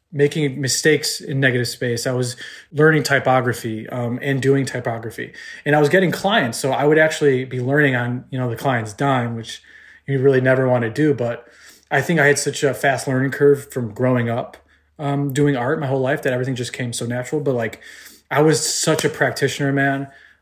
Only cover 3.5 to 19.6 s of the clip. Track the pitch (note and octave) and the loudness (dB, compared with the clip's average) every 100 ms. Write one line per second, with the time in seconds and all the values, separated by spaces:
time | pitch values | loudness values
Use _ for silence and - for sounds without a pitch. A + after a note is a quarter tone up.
3.5 | A#2 A#2 A2 A2 B2+ A#2+ B2 C#3+ C3+ C3+ | -2 -6 -8 -8 -6 -4 -4 -2 0 2
4.5 | C#3 B2+ B2 A#2+ A2+ A2+ - - - - | 2 0 -4 -6 -6 -8 -10 -14 -16 -18
5.5 | - D3 D3+ D3 F3 F3+ - F#3+ G#3+ B2 | -8 0 4 4 4 2 0 0 0 0
6.5 | A2+ C3+ B2 D3 D#3 D#3 D#3 D3 B2+ C3 | -2 -2 0 4 4 4 2 2 2 -2
7.5 | B2+ B2 C#3+ D3 B2 A#2+ B2 - C3 B2 | -4 0 2 2 2 -2 -4 -6 -6 -4
8.5 | A#2 C#3 B2 A2 G2+ C#3 C3 A#2+ A#2 A2+ | -2 -2 -2 -4 -4 0 0 -2 -6 -10
9.5 | - - - - - - C#3 C#3 C3 B2+ | -16 -18 -20 -20 -16 -6 2 4 4 4
10.5 | C3 C3 B2 A2+ G#2+ D3+ B2 A#2+ A#2+ - | 4 4 2 0 0 2 2 -2 -6 -12
11.5 | - - - _ C#3+ C3 E3 C#3+ C#3 - | -20 -20 -20 _ -2 2 4 4 4 0
12.5 | C3 C#3+ B2 C#3+ B2+ - C3 C3+ - C#3+ | 0 -2 0 0 0 0 0 0 4 4
13.5 | C#3 - B2+ A#2 G2+ B2+ B2+ A#2+ A#2 - | 4 0 -8 -6 -2 0 2 0 -2 -6
14.5 | - _ _ _ - C#3+ C#3+ C#3+ C3+ C#3+ | -14 _ _ _ -8 -4 -2 -2 2 2
15.5 | C3+ B2 D#3+ C3+ C3+ C3 D3+ C#3 B2 C3 | 2 -2 -2 -2 0 0 0 -2 -2 -2
16.5 | B2 A#2+ - B2 A2+ A#2 B2 B2 D#3 C#3+ | -4 -6 -6 -8 -6 -6 -6 -4 -4 -2
17.5 | B2 A2 - - - - - _ C3+ D#3 | -2 -4 -8 -18 -20 -20 -20 _ 2 4
18.5 | D3+ - - - D3+ D3 - C3+ A#2+ C#3 | 4 0 -2 0 0 0 0 -2 0 -2
19.5 | - | 0